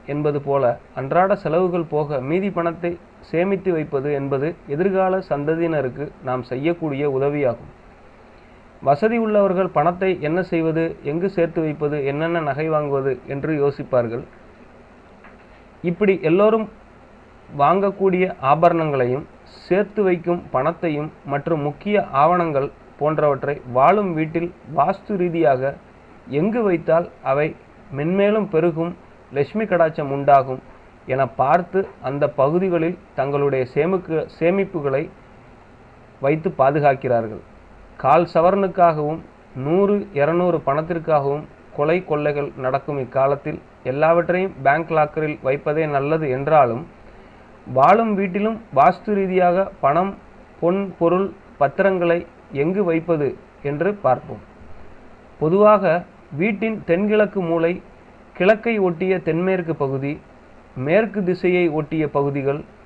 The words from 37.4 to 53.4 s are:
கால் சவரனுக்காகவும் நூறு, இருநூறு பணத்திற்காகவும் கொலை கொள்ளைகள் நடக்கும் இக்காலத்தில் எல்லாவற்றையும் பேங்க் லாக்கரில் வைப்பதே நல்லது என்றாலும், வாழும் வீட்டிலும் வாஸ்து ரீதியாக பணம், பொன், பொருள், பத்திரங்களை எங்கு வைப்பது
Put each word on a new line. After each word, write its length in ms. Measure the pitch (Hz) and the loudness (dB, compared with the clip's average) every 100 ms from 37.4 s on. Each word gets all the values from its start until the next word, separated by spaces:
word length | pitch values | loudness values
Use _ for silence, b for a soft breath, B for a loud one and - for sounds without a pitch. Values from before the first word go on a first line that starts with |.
| - - - - - - | -16 -20 -20 -20 -20 -4
கால் 300 | 131 160 165 | 2 4 4
சவரனுக்காகவும் 840 | 165 170 196 190 180 170 151 147 160 - - - 127 | 2 4 2 0 4 4 4 -2 -6 -10 -20 -16 -8
நூறு, 520 | 139 180 202 208 202 | 0 2 2 0 -2
இருநூறு 500 | 143 143 175 180 160 139 | -2 0 2 2 0 0
பணத்திற்காகவும் 800 | 143 160 170 160 151 139 147 147 - - - | -2 -2 -4 0 0 0 -4 -8 -20 -10 -2
கொலை 280 | 147 180 | 0 0
கொள்ளைகள் 480 | 180 147 147 143 143 - | 0 -2 -2 -2 -6 -6
நடக்கும் 420 | 127 135 - 143 | -4 -4 -4 -6
இக்காலத்தில் 600 | 123 131 135 139 151 156 - - | -4 0 0 0 -4 -10 -12 -10
எல்லாவற்றையும் 680 | 127 139 160 170 170 180 190 135 | -6 0 2 4 2 0 -2 0
பேங்க் 280 | 135 151 165 | 2 2 0
லாக்கரில் 480 | 160 151 160 156 151 | 0 0 -2 -4 -2
வைப்பதே 440 | 131 143 151 151 156 | -2 -2 -2 -2 0
நல்லது 440 | 139 143 160 151 | 0 0 -2 -2
என்றாலும், 560 | 131 143 151 123 117 170 - B B B B B - - | -2 4 4 4 0 -8 -18 B B B B B -20 -4
வாழும் 420 | 127 151 214 226 | 2 4 4 2
வீட்டிலும் 460 | 196 196 196 214 220 - | -2 -2 -2 -4 -4 -2
வாஸ்து 400 | 131 160 185 - | 2 4 2 -2
ரீதியாக 560 | 196 190 185 180 180 196 - | -2 0 2 2 2 -2 -2
பணம், 340 | 139 160 196 196 - - - - | 0 0 -2 -6 -18 -20 -20 -4
பொன், 340 | 165 196 196 - | -2 0 -4 -2
பொருள், 320 | 170 180 196 - - - | 0 2 -2 -6 -12 -2
பத்திரங்களை 640 | 139 165 196 185 170 170 - - - | -2 2 0 2 0 0 -4 -18 -8
எங்கு 320 | 139 156 190 | -4 -2 0
வைப்பது 520 | 180 165 165 160 139 - | 0 0 0 0 -2 -4